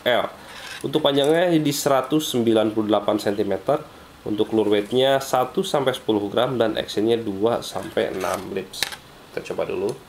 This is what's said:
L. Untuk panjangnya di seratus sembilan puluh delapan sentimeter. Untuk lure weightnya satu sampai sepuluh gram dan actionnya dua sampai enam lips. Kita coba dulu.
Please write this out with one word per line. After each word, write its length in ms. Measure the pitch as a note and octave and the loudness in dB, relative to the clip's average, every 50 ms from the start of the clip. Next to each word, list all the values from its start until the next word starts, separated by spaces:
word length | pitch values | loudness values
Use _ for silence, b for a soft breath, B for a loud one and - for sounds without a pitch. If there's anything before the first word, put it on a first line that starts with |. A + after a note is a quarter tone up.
| - | 2
L. 220 | B2+ A#2+ G#2 - - - B B B B B B B B B - | 2 2 2 0 -2 -8 B B B B B B B B B -8
Untuk 160 | C#3 C#3 D#3 | -2 -2 2
panjangnya 480 | D3+ C#3+ C#3 C#3 C#3 C#3+ D#3+ E3 F3+ F3+ | 2 2 4 4 4 4 4 4 4 4
di 240 | E3 D#3 D3+ C#3+ | 4 2 2 2
seratus 560 | C#3 - - C#3+ C3+ C3 C3 - D#3 D#3 D3+ - - | -2 0 0 2 2 2 2 2 0 0 0 0 -2
sembilan 400 | B2 A2+ A#2 A2 A2 A2 A2 G#2+ | 2 2 4 4 4 4 2 0
puluh 160 | A2 G#2+ G#2 | -2 0 2
delapan 240 | G#2+ G2+ G2+ - G#2 | 2 2 2 2 0
sentimeter. 880 | G#2 - A2 G2 G2+ G2+ G2 F#2+ F#2 - - C#3+ D#3 - - - - - - - - | 2 0 -2 0 0 0 0 -2 -2 0 0 -2 -2 -2 -10 -20 -20 -20 -20 -20 -12
Untuk 320 | - A2+ G#2+ G2+ A2 - A2 | -6 -6 -2 0 0 2 2
lure 240 | A2 G#2+ G#2 G#2 G#2 | 2 2 4 2 2
weightnya 400 | G#2 G2+ A#2+ B2+ C3 C3+ C#3 C3+ | 2 0 0 2 4 4 2 2
satu 480 | C3 - - B2+ B2+ B2+ - F#3+ F#3+ | 0 0 0 0 0 0 -2 -4 -2
sampai 320 | G3 - D3 C3+ C3 B2+ - | 0 -2 0 0 0 -2 -2
sepuluh 320 | - - A2 G#2 G#2 G2+ | -2 0 0 0 0 0
gram 240 | G2+ A2 A#2+ C3+ C3 | 0 0 0 0 2
dan 240 | A#2 A2+ A2 A2 - | 2 0 0 0 -2
actionnya 400 | - - - G#2+ G#2 A2+ A#2 A2+ | -6 -4 -2 0 2 2 2 0
dua 400 | A2+ G#2 G2 F#2+ G#2 A#2 A#2+ - | -2 -6 -2 0 0 0 0 0
sampai 560 | - - - F#2 G2+ - - G2+ G#2 - - | -4 -8 -10 -10 -10 -4 -2 -2 -2 -2 -2
enam 400 | F#2+ F2+ F2+ F#2 F#2 F#2 G2 G2 | -4 -4 -4 -4 -6 -6 -8 -8
lips. 240 | F#2+ F#2 - - - - - - - - - - - - - - | -8 -8 -8 -6 -6 -6 -6 -6 -14 -18 -20 -20 -20 -20 -12 -12
Kita 160 | - - - | -12 -8 -8
coba 160 | F2+ F#2 E2 | -6 -4 -4
dulu. 240 | - F#2+ F#2 F#2+ G#2+ B2+ - - | -4 -2 -2 -2 -4 -4 -6 -14